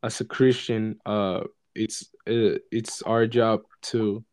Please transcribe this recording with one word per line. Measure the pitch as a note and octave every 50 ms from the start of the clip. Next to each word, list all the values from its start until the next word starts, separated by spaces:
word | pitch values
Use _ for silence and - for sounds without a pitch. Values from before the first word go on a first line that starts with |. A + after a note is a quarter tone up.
| -
as | A#2 - -
a | B2
Christian, | - - - C3 C3 B2 B2 - - A#2+ A2 A2 A2 G#2+ - _
uh, | - G#2 G#2+ G2+ F#2+ F2+ - - - _ _ _ _ _
it's, | - A2 A2 - - - - _ - _ -
uh, | A2+ A#2 A2+ G2+ D#2 - - _
it's | - A#2 A2+ - - -
our | - - A2+ A2+ A2+ A2+
job | A2+ A#2+ A#2 A2+ A2 G#2 - _ _ _
to | - - - A#2+ A2 G#2+ G2+ A2 A2+ _